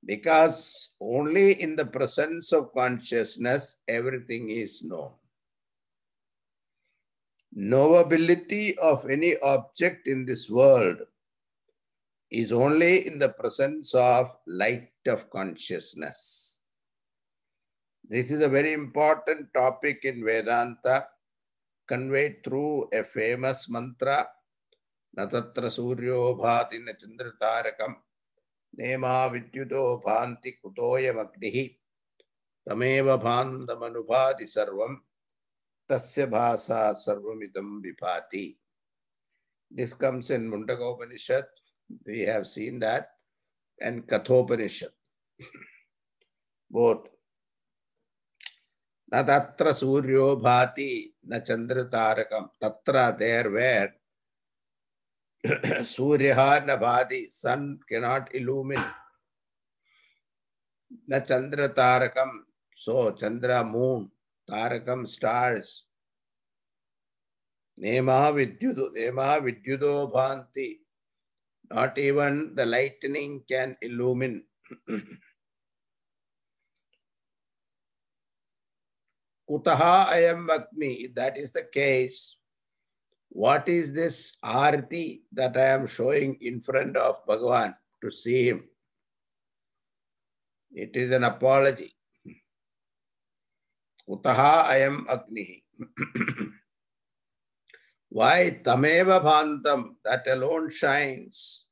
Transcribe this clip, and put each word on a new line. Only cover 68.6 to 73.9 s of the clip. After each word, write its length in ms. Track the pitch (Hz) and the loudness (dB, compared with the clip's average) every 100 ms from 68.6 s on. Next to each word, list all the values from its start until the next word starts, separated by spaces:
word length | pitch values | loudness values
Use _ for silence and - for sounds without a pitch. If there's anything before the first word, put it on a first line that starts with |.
| 247 175 135 | -4 -2 -4
nema 480 | 82 117 127 135 147 | -4 -6 -2 0 0
vidyudo 720 | 135 113 - 135 143 143 139 | -2 -8 -6 -2 0 -2 -2
bhanti. 680 | 117 131 135 127 135 127 107 _ _ _ _ _ _ _ _ _ | 0 0 -2 -10 -10 -10 -10 _ _ _ _ _ _ _ _ _
Not 260 | - 131 135 | -4 -2 0
even 580 | 143 139 143 143 156 | 0 2 0 -2 -6
the 120 | - 117 | -4 0
lightning 760 | 117 135 - 139 147 143 143 _ | 0 -2 -4 -8 -6 -8 -12 _
can 300 | 131 131 131 | -4 -4 -8
illumine. 640 | 113 | -10